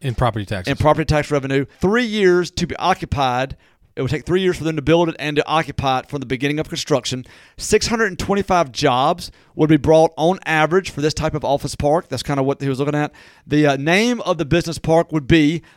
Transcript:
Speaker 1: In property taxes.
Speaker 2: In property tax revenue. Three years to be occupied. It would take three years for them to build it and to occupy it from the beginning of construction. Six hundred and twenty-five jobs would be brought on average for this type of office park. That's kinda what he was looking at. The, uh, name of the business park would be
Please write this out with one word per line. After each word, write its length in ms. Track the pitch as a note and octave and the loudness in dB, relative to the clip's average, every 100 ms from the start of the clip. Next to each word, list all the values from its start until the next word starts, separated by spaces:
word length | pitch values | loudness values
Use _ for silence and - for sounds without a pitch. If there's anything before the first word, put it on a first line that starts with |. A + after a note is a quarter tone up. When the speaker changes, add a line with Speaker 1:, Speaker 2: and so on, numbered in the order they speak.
Speaker 1:
In 140 | C3+ A2+ | -6 0
property 300 | B2 G#2+ G2 | 0 -2 -6
taxes. 240 | G2+ F2+ | -6 -4
Speaker 2:
In 40 | C#3 | 0
property 280 | D3+ D3+ D#3 | 2 2 0
tax 260 | D3+ C#3 | -2 0
revenue. 340 | D3 C3+ C3+ C3+ _ | -2 0 -2 -2 _
Three 240 | F3+ A3+ A#3+ | 0 0 0
years 460 | G#3+ F#3+ F3 F3 | 2 4 4 0
to 160 | - E3 | -6 -6
be 80 | - | -2
occupied. 800 | E3+ F#3 E3+ - C3 B2 C3+ - _ _ _ - | -2 -2 -2 -2 0 0 -4 -10 _ _ _ -6
It 60 | |
would 100 | C3 | -4
take 140 | C#3+ - | -4 -2
three 160 | F3+ | 0
years 160 | F#3 C#3 | 0 -2
for 80 | D#3 | -4
them 100 | D#3 | -2
to 60 | |
build 260 | C#3 E3+ E3+ | 2 4 2
it 80 | - | -2
and 200 | D3+ C#3+ | -2 -2
to 100 | - | 0
occupy 520 | D#3 D3+ - C3+ B2+ | -2 -2 -4 -2 -2
it 100 | - | -4
from 100 | C#3+ | -10
the 60 | A#2+ | -6
beginning 340 | B2+ C#3 D3 | -4 -4 -4
of 80 | D#3 | -6
construction. 560 | E3 - C#3 - B2+ - - - - | -8 -2 -2 -2 -8 -10 -20 -20 -14
Six 320 | - G#3+ - | 0 0 0
hundred 200 | A3 G#3+ | 0 -2
and 120 | F3 | -2
twenty-five 540 | - G3 F#3+ F3+ D#3 | -2 -2 2 0 0
jobs 580 | A2+ D3 B2 C#3+ F3 - - _ - | 0 0 2 0 -2 -8 -20 _ 0
would 140 | D3+ | 4
be 80 | D#3 | 4
brought 340 | C3+ D#3+ D#3+ - | 6 6 6 2
on 200 | D#3+ F#3 - | 0 0 0
average 440 | D#3 D#3 F#3 F#3 | 0 2 2 0
for 100 | - | -4
this 140 | D3+ | -2
type 220 | - D#3 D#3 | -2 -4 -2
of 100 | B2+ | -2
office 300 | C#3 C#3 - | -2 -4 -2
park. 340 | C#3+ D#3+ - | 0 0 -2
That's 120 | B2+ | -8
kinda 220 | - C#3+ | -4 -2
what 180 | C3+ C#3 | -2 -2
he 60 | C#3 | -4
was 120 | C3 | -2
looking 160 | C#3+ D3 | -2 -2
at. 180 | D3 - - _ - | -4 -8 -20 _ -2
The, 180 | D3+ D3 | 2 2
uh, 120 | C3+ | 2
name 420 | D3 F#3 A#3+ A#3 | 0 2 2 -2
of 160 | F3 E3 | -2 -4
the 60 | D3 | 0
business 320 | E3+ E3 D3+ | 0 0 -6
park 360 | - E3 E3 | 0 2 2
would 120 | D#3 B2+ | -4 2
be 360 | E3 D3 E3 - | 4 4 0 -10